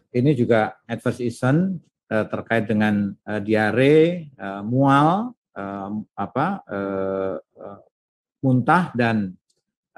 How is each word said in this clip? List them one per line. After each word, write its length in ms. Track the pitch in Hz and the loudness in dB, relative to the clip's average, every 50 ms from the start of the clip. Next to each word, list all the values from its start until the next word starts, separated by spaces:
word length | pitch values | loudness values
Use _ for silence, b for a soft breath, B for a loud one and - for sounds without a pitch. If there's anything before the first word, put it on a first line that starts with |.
| _ _ - | _ _ -2
ini 240 | 123 123 151 151 123 | 0 2 2 2 2
juga 380 | 120 104 117 110 107 92 - _ _ | 2 2 4 2 2 0 -2 _ _
adverse 380 | - 117 104 - 123 104 - 120 | -10 -10 -4 -4 -4 -4 -2 -4
event, 580 | 117 117 - 127 127 143 165 185 190 185 160 _ _ _ _ _ - 107 | -6 -6 -2 0 2 2 2 2 0 -2 -6 _ _ _ _ _ -4 -2
eh, 140 | 107 104 - | -2 -2 -2
terkait 380 | - 107 - - 113 113 107 104 | -4 -8 -4 -2 -2 -2 0 0
dengan, 420 | 110 107 107 107 104 104 101 98 - _ _ | 0 2 2 2 2 0 0 -2 -4 _ _
eh, 140 | 101 104 107 101 | -8 -6 -6 -2
diare, 880 | 101 110 107 107 104 101 120 131 139 151 156 160 170 180 175 160 143 | 0 2 2 2 2 2 2 4 6 6 6 6 4 2 -4 -8 -14
eh, 320 | 131 - 98 98 98 101 101 | -16 -12 -12 -10 -10 -8 -6
mual, 720 | 110 123 131 139 139 135 139 147 160 180 208 233 247 240 _ _ _ - 98 | -2 0 2 4 4 4 4 4 4 2 0 -2 -6 -10 _ _ _ -12 -10
eh, 320 | 98 98 98 101 95 98 107 107 - _ _ | -8 -8 -8 -8 -8 -8 -8 -8 -10 _ _
apa, 480 | - 101 95 - 127 151 185 202 190 - | -8 -8 -6 -4 -4 -2 -2 -4 -6 -10
eh, 760 | - 101 98 98 98 98 95 95 95 95 95 95 95 95 - - | -10 -8 -6 -4 -4 -4 -4 -4 -4 -4 -4 -4 -4 -6 -8 -10
eh, 360 | _ _ 113 95 101 101 98 _ _ _ _ _ _ _ _ _ _ _ _ - | _ _ -20 -20 -18 -20 -20 _ _ _ _ _ _ _ _ _ _ _ _ 0
muntah 480 | 131 127 127 - - 160 180 180 143 - | 2 2 2 2 4 2 2 2 0 -2
dan, 400 | 117 120 117 113 107 101 92 90 _ _ _ _ _ _ _ _ _ _ _ _ | -2 0 0 0 0 -2 -4 -8 _ _ _ _ _ _ _ _ _ _ _ _